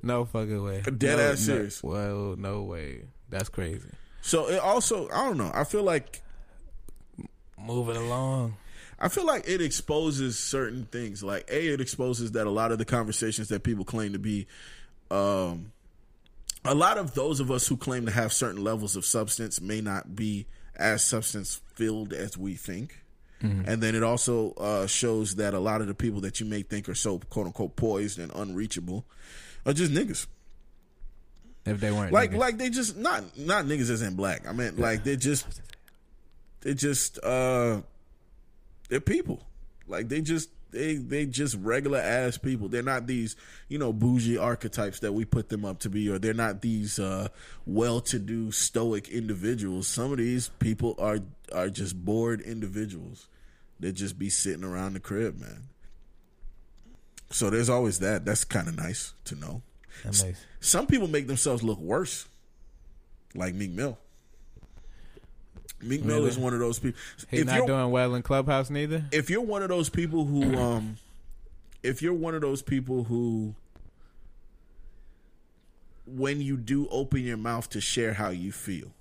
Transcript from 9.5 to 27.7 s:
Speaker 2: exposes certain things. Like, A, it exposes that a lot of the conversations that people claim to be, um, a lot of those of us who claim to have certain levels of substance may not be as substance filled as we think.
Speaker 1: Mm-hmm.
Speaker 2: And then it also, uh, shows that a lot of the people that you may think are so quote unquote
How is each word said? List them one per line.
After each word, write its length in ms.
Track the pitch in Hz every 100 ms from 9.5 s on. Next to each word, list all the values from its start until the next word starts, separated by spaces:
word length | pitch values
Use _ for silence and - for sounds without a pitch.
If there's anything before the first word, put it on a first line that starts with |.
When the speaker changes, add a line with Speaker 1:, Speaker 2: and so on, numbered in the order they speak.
| 180
Speaker 2:
exposes 760 | 160 - - 151 160 135 131 113
certain 480 | - 135 123 127 110
things. 380 | 120 117 98
Like, 260 | 98 98 -
A, 200 | 139 165
it 80 | 139
exposes 520 | 127 - 127 120 117
that 120 | 113 107
a 60 |
lot 200 | 104 113
of 60 | 113
the 80 | 113
conversations 600 | 123 107 104 113 107 107
that 140 | 101
people 200 | 120 107
claim 300 | 92 113 104
to 60 | 98
be, 260 | 104 104 101 - - - - - -
um, 600 | 98 101 98 90 85 95 - - - - - - - - -
a 120 | - 143
lot 240 | 180 214
of 160 | 170 127
those 240 | 139 139
of 100 | 131
us 180 | 127 -
who 80 | 131
claim 300 | - 127 117
to 60 |
have 200 | 107 110
certain 320 | - 123 98
levels 320 | 101 110 104 98
of 80 | -
substance 540 | 113 107 - 113 -
may 220 | 92 107
not 340 | 107 98 - 98
be 300 | 107 101 - - - -
as 280 | 101 107
substance 560 | - 113 110 107 95 - -
filled 400 | - 110 110 104
as 240 | 78 95 90
we 160 | 98
think. 500 | 92 - 92 139 - - - - -
Speaker 1:
Mm-hmm. 260 | 107 98 92
Speaker 2:
And 140 | 110
then 140 | 113 113
it 80 |
also, 480 | 113 120 - 120 107
uh, 320 | - 104 104 98
shows 500 | - 123 110 104 98
that 180 | 104 98
a 40 |
lot 220 | 101 110
of 60 | 104
the 80 | 98
people 260 | 117 101
that 180 | 95 -
you 60 | 110
may 160 | 107
think 260 | 98 104 104
are 80 | 92
so 220 | 107 90
quote 300 | - 110 92
unquote 280 | - 92